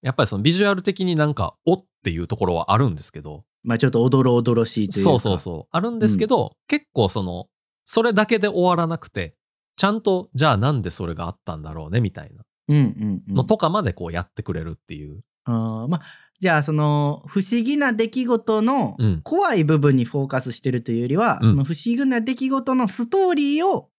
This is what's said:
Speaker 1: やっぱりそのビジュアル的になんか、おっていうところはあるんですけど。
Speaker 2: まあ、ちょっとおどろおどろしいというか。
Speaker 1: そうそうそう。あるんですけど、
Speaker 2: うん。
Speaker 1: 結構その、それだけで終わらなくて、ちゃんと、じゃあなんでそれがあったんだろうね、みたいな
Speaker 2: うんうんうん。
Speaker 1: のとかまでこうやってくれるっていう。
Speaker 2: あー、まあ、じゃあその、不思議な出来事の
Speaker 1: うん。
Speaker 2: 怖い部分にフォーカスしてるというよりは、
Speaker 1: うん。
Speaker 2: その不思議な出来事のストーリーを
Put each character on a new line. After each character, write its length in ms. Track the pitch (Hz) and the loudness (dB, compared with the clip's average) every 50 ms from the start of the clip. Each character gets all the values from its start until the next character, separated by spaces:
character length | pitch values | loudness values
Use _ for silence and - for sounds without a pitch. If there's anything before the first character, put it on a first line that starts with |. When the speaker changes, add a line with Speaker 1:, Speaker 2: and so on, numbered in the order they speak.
| - | -6
Speaker 1:
や 100 | 127 - | -4 -2
っ 20 | |
ぱ 100 | - 123 | 0 0
り 20 | |
そ 100 | - 104 | -2 0
の 60 | 95 110 | 0 2
ビ 100 | 156 170 | 2 2
ジ 140 | 185 208 | 2 2
ュ 40 | 202 | 2
ア 40 | 196 | 0
ル 80 | 185 180 | 0 -2
的 240 | 208 185 - 185 | -4 -2 -2 0
に 100 | 180 170 | 0 0
な 80 | 151 151 | 0 0
ん 80 | 151 143 | 0 0
か、 220 | - 90 - - _ - | -2 -4 -6 -6 _ 0
お 120 | 165 185 | 0 0
っ 80 | 190 - _ _ _ - | 0 -2 _ _ _ -6
て 60 | 95 | -4
い 80 | 82 82 | -4 -4
う 100 | 87 - | -4 -4
と 80 | - | -4
こ 80 | - 98 | -2 0
ろ 100 | 87 87 | 0 0
は 180 | 82 80 - 98 | 0 0 2 2
あ 40 | |
る 140 | 117 139 117 | 4 2 2
ん 40 | 80 | -2
で 60 | 73 | -4
す 100 | - - | -10 -12
け 120 | - 76 73 | -12 -14 -14
ど。 220 | 76 76 - - _ _ _ - | -14 -16 -16 -18 _ _ _ -6
Speaker 2:
ま 140 | 117 117 | -4 -2
あ、 20 | 117 | 2
ち 80 | 143 | 2
ょ 20 | 127 | 2
っ 20 | |
と 120 | 123 117 120 | 4 4 2
お 80 | 127 | 4
ど 120 | 131 131 123 | 4 4 4
ろ 120 | 127 120 | 4 4
お 80 | 120 113 | 2 2
ど 100 | 123 120 | 2 2
ろ 140 | 117 113 | 2 0
し 180 | - - 113 104 | 0 -2 -2 -2
い 40 | 95 | 0
と 80 | - 196 | 0 2
い 40 | 196 | 4
う 20 | |
か。 40 | 170 139 | 4 4
Speaker 1:
そ 40 | |
う 40 | 117 | 4
そ 140 | - 110 92 | 2 0 -2
う 40 | 87 | -2
そ 220 | - 92 85 78 | -4 -8 -10 -12
う。 80 | - _ | -10 _
あ 100 | - 170 | -4 -4
る 100 | 196 240 | -4 -4
ん 80 | 233 220 | -2 0
で 80 | 220 220 | 2 2
す 100 | 208 185 | 2 2
け 80 | 220 | 2
ど、 220 | 214 262 175 107 101 | 2 2 0 0 -2
Speaker 2:
う 0 | |
ん。 20 | _ _ _ - | _ _ _ -4
Speaker 1:
結 160 | 294 302 - _ - | -4 -4 -4 _ 0
構 160 | - 107 92 | 0 0 2
そ 140 | - 107 95 | 0 -2 -6
の、 240 | 90 87 87 - _ _ _ _ _ _ _ - | -6 -8 -10 -12 _ _ _ _ _ _ _ -6
そ 180 | - - 226 226 | -2 0 2 2
れ 100 | 240 208 | 2 2
だ 140 | 208 214 | 2 2
け 120 | 214 233 208 | 2 2 0
で 80 | 208 208 | 0 0
終 140 | - 180 180 | 0 2 2
わ 140 | 180 175 | 2 2
ら 100 | 170 170 | 2 0
な 100 | 160 165 | -2 -4
く 120 | - - - | -6 -10 -10
て、 260 | - 98 87 76 - _ _ _ _ _ _ _ _ | -8 -8 -8 -8 -10 _ _ _ _ _ _ _ _
ち 80 | - 190 | 0 0
ゃ 60 | 202 | 0
ん 120 | 214 220 - | 0 0 0
と、 280 | 202 190 180 - - - | 0 0 0 -2 -4 -2
じ 120 | 123 156 | 0 2
ゃ 60 | 151 117 | 4 4
あ 40 | |
な 160 | 98 117 143 147 | 4 2 0 0
ん 100 | 120 90 | 0 -2
で 80 | 90 | -4
そ 140 | - - 92 | -6 -6 -6
れ 120 | 85 82 | -6 -6
が 100 | 82 85 | -6 -8
あ 40 | 87 | -10
っ 80 | - _ - | -10 _ -12
た 120 | - 82 | -14 -12
ん 60 | 78 76 | -12 -12
だ 100 | 78 78 | -12 -12
ろ 160 | 80 76 78 | -12 -8 -4
う 20 | |
ね、 100 | 95 123 | -2 0
み 120 | 117 92 - | 0 0 -4
た 120 | - 71 | -8 -16
い 80 | - - | -18 -20
な 120 | - - _ _ _ _ - | -20 -20 _ _ _ _ 0
Speaker 2:
う 60 | 147 | 2
ん 20 | |
う 40 | 151 | 2
ん 420 | 131 104 - - 107 107 98 87 - - | 2 2 0 -4 -4 -4 -4 -6 -6 -4
う 40 | 98 | -2
ん。 20 | |
Speaker 1:
の 100 | 127 131 | 0 2
と 140 | - 214 214 | 2 2 2
か 120 | 180 156 | 0 0
ま 120 | 180 214 180 | 0 0 -2
で 100 | 101 - | -2 -4
こ 140 | - 87 | -4 -8
う 60 | 82 82 | -8 -6
や 100 | 87 90 | -6 -8
っ 100 | _ _ | _ _
て 120 | - - | -12 -8
く 80 | - 82 | -8 -6
れ 100 | 82 80 | -6 -8
る 120 | 82 80 | -10 -12
っ 100 | - _ | -14 _
て 80 | - 82 | -16 -14
い 160 | 76 76 73 | -14 -14 -14
う。 140 | 73 101 - _ _ _ - | -16 -18 -20 _ _ _ -6
Speaker 2:
あ 60 | 123 | -4
ー、 380 | 117 113 113 113 110 110 117 139 | -2 -2 -2 -4 -6 -6 -4 -4
ま 100 | 180 151 | -4 -4
あ、 40 | - - - - _ _ _ - | -6 -10 -20 -20 _ _ _ -4
じ 100 | 185 180 | 0 2
ゃ 100 | 160 151 | 2 2
あ 40 | 143 | 2
そ 100 | 156 151 | 0 0
の、 520 | 151 151 147 147 147 147 143 147 - - | 0 2 2 2 2 0 -2 -4 -6 -8
不 140 | - - 202 | -6 -4 -2
思 200 | 190 190 233 240 226 | -2 0 0 -2 0
議 140 | 262 294 | 0 0
な 160 | 294 285 262 233 | 0 0 0 0
出 160 | 214 226 226 | 0 -2 -2
来 160 | - 254 254 | -2 -4 -2
事 380 | 240 240 226 - - 220 214 220 | 0 0 0 0 0 0 2 2
の 320 | 247 277 277 - - - - | 2 2 0 0 -2 -2 0
Speaker 1:
う 60 | 117 | 0
ん。 160 | 107 87 78 - | 0 0 0 -2
Speaker 2:
怖 300 | - 302 370 392 339 247 | -2 0 0 2 2 2
い 80 | 180 156 | 2 2
部 160 | 147 160 147 | 4 4 4
分 160 | 143 147 135 | 4 4 4
に 80 | 131 117 | 4 2
フ 180 | - - 143 135 | 0 -2 -4 -4
ォ 20 | |
ー 20 | 135 | -2
カ 120 | 135 127 | -4 -4
ス 120 | - 127 117 | -4 -4 -8
し 80 | - | -6
て 100 | - 135 | -4 -2
る 120 | 123 120 117 | -2 -2 -2
と 100 | - 117 | -2 -4
い 60 | 117 | -2
う 20 | |
よ 80 | 120 127 | -2 0
り 80 | 147 | 0
は、 240 | 190 233 220 143 - 113 | 0 2 0 2 4 4
Speaker 1:
う 40 | |
ん。 20 | 113 | 6
Speaker 2:
そ 60 | 147 | 6
の 80 | 139 135 | 4 2
不 100 | 143 165 | 0 -2
思 220 | - - 233 233 | -4 -2 -2 -2
議 100 | 254 277 | 0 0
な 140 | 269 254 233 | 0 0 0
出 160 | 220 254 254 | 0 -2 -2
来 120 | - 262 262 | -2 -2 -2
事 260 | 269 269 240 269 254 | -2 -2 0 0 0
の 100 | 254 240 | 0 0
ス 220 | 196 - - 233 233 | 0 0 -2 -4 0
ト 100 | - 392 381 359 | 0 2 2 2
ー 40 | 339 | 2
リ 220 | 294 285 277 285 311 | 2 2 0 2 2
ー 80 | 359 | 2
を 220 | 392 330 - - _ _ | 2 0 -2 -4 _ _